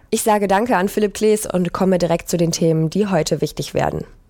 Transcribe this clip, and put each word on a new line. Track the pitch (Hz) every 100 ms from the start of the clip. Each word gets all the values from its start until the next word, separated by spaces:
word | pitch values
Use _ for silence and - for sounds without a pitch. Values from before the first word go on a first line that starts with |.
| -
Ich | 220
sage | 233 208 196
Danke | 190 240 185
an | 202
Philipp | - 208
Klees | - 214 208 -
und | 180 175
komme | - 185 180
direkt | 170 170 -
zu | 170
den | 170
Themen, | - 165 160 160
die | 185 208
heute | 170 156 151
wichtig | - - 143
werden. | - 143 - - -